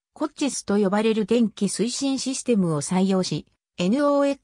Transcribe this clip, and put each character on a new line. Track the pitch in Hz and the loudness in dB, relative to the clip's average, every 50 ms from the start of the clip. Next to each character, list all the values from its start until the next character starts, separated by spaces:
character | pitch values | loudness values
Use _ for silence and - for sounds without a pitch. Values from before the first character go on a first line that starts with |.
| _ _ _ | _ _ _
コ | - 302 | -8 -8
ッ | 311 | -8
チ | - - 302 269 | -4 -2 -4 -2
ス | - - - | -2 -6 -4
と | - 202 202 | -2 0 2
呼 | 208 185 | 2 2
ば | 196 208 | 2 2
れ | 214 226 220 | 2 2 2
る | 220 214 | 0 0
電 | - 226 247 233 202 | 2 2 2 2 0
気 | - - 202 | 0 -2 -4
推 | 185 - - 185 240 | -4 -2 -2 -2 -2
進 | 247 - 269 269 269 254 | -2 -4 -2 -2 -2 -2
シ | - 254 269 | -4 -6 -6
ス | - - | -6 -2
テ | - 240 | 0 2
ム | 202 185 170 156 | 2 2 0 0
を | 147 | -2
採 | 143 - 180 185 190 190 | -2 -2 0 0 2 2
用 | 196 185 180 | 2 0 0
し、 | - 160 147 - _ _ _ _ _ _ - | -2 -4 -6 -8 _ _ _ _ _ _ -4
エ | 175 180 | 0 0
ヌ | 220 285 294 | 2 2 2
オ | 285 285 285 285 | 2 2 2 2
ー | 277 | 2
エ | |
ッ | 277 - | 0 -4